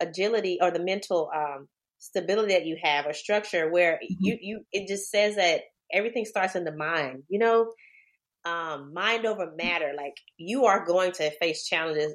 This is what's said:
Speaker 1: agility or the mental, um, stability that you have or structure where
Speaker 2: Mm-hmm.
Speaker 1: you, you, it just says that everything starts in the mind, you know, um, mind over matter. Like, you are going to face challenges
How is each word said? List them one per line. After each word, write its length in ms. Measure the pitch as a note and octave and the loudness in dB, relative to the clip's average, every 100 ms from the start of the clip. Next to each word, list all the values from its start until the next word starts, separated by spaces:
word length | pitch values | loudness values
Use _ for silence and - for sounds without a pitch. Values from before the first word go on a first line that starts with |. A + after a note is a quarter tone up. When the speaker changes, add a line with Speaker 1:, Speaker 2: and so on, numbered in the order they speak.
Speaker 1:
agility 580 | E3+ E3 G3+ A3+ F#3+ F3+ | -4 0 0 2 0 2
or 80 | F3+ | 2
the 120 | E3+ | 2
mental, 480 | F3+ G3 - F3+ D3+ | -2 -2 0 0 0
um, 340 | D#3 D3 C#3 C#3 _ _ _ | -2 -4 -6 -14 _ _ _
stability 540 | - - F3 G#3 G#3 | -8 -4 0 2 4
that 100 | F#3 | 2
you 120 | D#3+ D#3+ | 0 -2
have 240 | D#3+ D3 D3 | 0 2 0
or 60 | |
structure 560 | D3+ - G#3 G#3 F3+ D#3+ | -4 -2 -2 0 0 2
where 240 | F3 F3 D#3+ | 4 4 2
Speaker 2:
Mm-hmm. 200 | A#2 F#3 | -4 -2
Speaker 1:
you, 140 | F#3+ A3+ | 0 -2
you, 200 | G3 G#3+ - | -6 -10 -6
it 140 | G3 F#3+ | -6 -4
just 240 | G3 - | -6 -2
says 240 | G#3 G#3 G3+ | 2 2 4
that 260 | F3 D#3 - _ - | 2 2 -4 _ -4
everything 320 | F3+ A3+ A#3 | -2 -2 -4
starts 300 | G#3+ G3+ F#3 | -4 -2 -2
in 100 | F#3 | -2
the 100 | E3 | -4
mind, 500 | D3+ D#3 E3 C#3 C3 C#3+ | -4 -2 -2 -2 -6 -4
you 100 | G3 | 2
know, 320 | A3+ A3+ A3+ A3+ - _ _ _ _ _ | 4 4 2 -4 -20 _ _ _ _ _
um, 500 | E3+ E3+ E3 D3 C#3 | -6 -6 -4 -8 -8
mind 320 | E3+ G#3 A3+ A3 | -2 0 0 0
over 260 | G3 E3 D#3 | -2 -6 -4
matter. 360 | F3 E3+ D3+ C#3+ | -2 0 -2 -4
Like, 180 | C#3+ - - - | -8 -12 -20 -12
you 280 | E3 B3+ A#3 | -4 2 4
are 200 | G3 E3+ | 4 4
going 240 | F3+ F#3 | 2 2
to 180 | F3+ D3+ | 0 -4
face 340 | - E3+ D#3 - | 0 -2 -2 -2
challenges 480 | E3 D#3+ D3+ D3+ | -2 0 0 -2